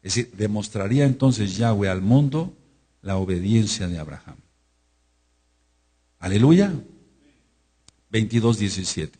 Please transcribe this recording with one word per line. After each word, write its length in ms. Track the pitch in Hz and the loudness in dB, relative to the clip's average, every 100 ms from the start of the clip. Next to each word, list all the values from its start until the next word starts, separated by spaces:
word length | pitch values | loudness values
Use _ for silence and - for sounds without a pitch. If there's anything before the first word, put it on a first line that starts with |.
Es 140 | 92 | -4
decir, 180 | 107 - | -6 -6
demostraría 720 | 98 104 107 101 107 98 131 | -4 -4 -2 -6 -6 -2 2
entonces 540 | 143 127 135 113 101 92 | 2 2 0 2 -2 -2
Yahweh 300 | 117 104 98 | 0 0 0
al 120 | 92 | -2
mundo 560 | 95 131 143 156 180 - _ _ _ _ | 2 4 4 -2 -8 -12 _ _ _ _
la 160 | 95 95 | -6 -4
obediencia 680 | 95 90 95 113 104 - 92 | -2 -2 2 2 2 -4 -6
de 120 | 85 | -8
Abraham. 380 | 76 71 - - _ _ _ _ _ _ _ _ _ _ _ _ _ _ _ _ _ _ | -10 -16 -20 -20 _ _ _ _ _ _ _ _ _ _ _ _ _ _ _ _ _ _
Aleluya. 540 | 87 101 131 175 202 156 - - _ _ _ _ _ _ _ _ _ _ _ | -2 4 6 6 4 -2 -12 -20 _ _ _ _ _ _ _ _ _ _ _
Veintidós 500 | 110 107 117 113 107 | -4 0 0 2 0
diecisiete. 600 | 101 92 90 - 78 _ | -2 -4 -8 -8 -10 _